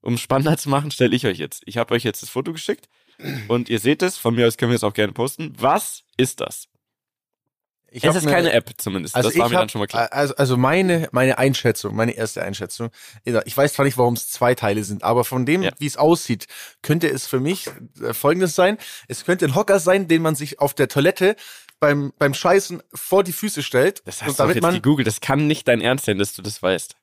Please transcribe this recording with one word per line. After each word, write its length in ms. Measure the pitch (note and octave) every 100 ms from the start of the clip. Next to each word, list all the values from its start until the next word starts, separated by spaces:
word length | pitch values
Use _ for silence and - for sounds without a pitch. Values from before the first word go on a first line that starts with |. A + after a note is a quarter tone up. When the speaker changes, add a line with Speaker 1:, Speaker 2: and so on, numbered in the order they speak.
Speaker 1:
um 140 | - A#2+
spannender 380 | - C3+ D3+ D#3
zu 120 | C#3+
machen, 220 | C#3 D3
stell 200 | - B2
ich 120 | B2 B2
euch 120 | F2+
jetzt. 240 | D2 - -
Ich 120 | A2
hab 120 | A#2
euch 140 | A#2
jetzt 180 | A#2+ -
das 60 | -
Foto 220 | B2 C3+
geschickt 360 | D#3+ - - _ _ _ _ C#3+ C#3 G#2
und 200 | A#2+ A#2+
ihr 120 | A2+
seht 220 | A#2+ D3+
es, 140 | F3+ -
von 160 | A#2
mir 120 | A#2 A#2
aus 100 | -
können 140 | A#2+
wir 60 | C#3+
es 80 |
auch 100 | G#2
gerne 180 | G2+ G#2+
posten. 400 | G2+ B2+ - D#3 -
Was 460 | C3 F3+ - - _ -
ist 240 | B2+ -
das? 280 | - - - _ _ _ _ _ _ _ _ _ _ _ _
Speaker 2:
Ich 120 | B2
Speaker 1:
Es 40 | D3
Speaker 2:
hab 80 | F3
Speaker 1:
ist 60 |
Speaker 2:
eine 80 | D3+
Speaker 1:
keine 220 | C#3+ E3+
App 180 | A#2 - -
zumindest, 380 | - F#2+ E2 B2
Speaker 2:
Also 140 | A2+
Speaker 1:
das 80 | -
war 80 | A#2+
Speaker 2:
ich 40 |
Speaker 1:
mir 60 | A#2+
Speaker 2:
hab, 60 |
Speaker 1:
dann 60 | A2
schon 120 | A2
mal 60 | G2+
klar. 240 | A2+ A#2
Speaker 2:
also, 220 | C3+ C#3+ -
also 200 | C3+ B2
meine, 520 | C3 E3+ F#3 E3+ D#3+
meine 280 | B2 C3 -
Einschätzung, 580 | C3+ C3+ A#2+ G#2+ G#2 G#2
meine 160 | A#2
erste 280 | - A2 -
Einschätzung, 480 | F#2+ G2 F#2+ - A#2 - - A2
ich 320 | - A2+ - C3
weiß 160 | C#3+
zwar 100 | -
nicht, 140 | C#3 B2+
warum 160 | B2
es 140 | A#2 -
zwei 240 | - B2
Teile 300 | B2+ G#2+ G#2
sind, 180 | G2 G2+
aber 220 | F#2+ A#2+
von 200 | A#2 B2+
dem, 180 | B2 F3
Speaker 1:
Ja. 100 | F#3+ -
Speaker 2:
wie 80 | D3
es 100 | -
aussieht, 500 | D3+ E3+ - A2+ - - - _
könnte 260 | - D3+ E3
es 180 | C3+ -
für 140 | C3
mich, 280 | C#3 F#3 - - - _
äh, 140 | A#2
Folgendes 400 | A#2 F3+ E3+ F#3
sein. 240 | D#3 F#3 G#3+ - - -
Es 160 | B2
könnte 200 | - F3+
ein 120 | E3 C#3
Hocker 240 | G#3+ G3
sein, 260 | E3 F#3+ F3+
den 160 | E3
man 140 | D#3+ C#3+
sich 240 | D3 -
auf 120 | C#3+
der 140 | - C3+
Toilette 480 | C#3+ D3+ - F#3+ G#3+ - - - _
beim, 320 | D3 D3 C#3 -
beim 160 | C#3+
Scheißen 480 | C#3 F3+ G3 G3 F3 -
vor 300 | - - F#3+
die 80 | F#3
Füße 320 | D#3 G#3+ D3+
stellt 380 | C3+ B2+ D#3 G3
Speaker 1:
Das 160 | - -
Speaker 2:
und 60 | D3
Speaker 1:
hast 100 | C#3
du 40 |
doch 40 | C#3
Speaker 2:
damit 40 |
Speaker 1:
jetzt 80 | A#2+
Speaker 2:
man 120 | E3
Speaker 1:
gegoogelt, 340 | C3 A2 D3 A2+
das 120 | -
kann 280 | - C#3 D3+
nicht 180 | D3+ -
dein 140 | A#2
Ernst 240 | A2 C3+
sein, 120 | - G2
dass 140 | G2+
du 80 | -
das 200 | G#2 -
weißt. 320 | F#2 F2+ - -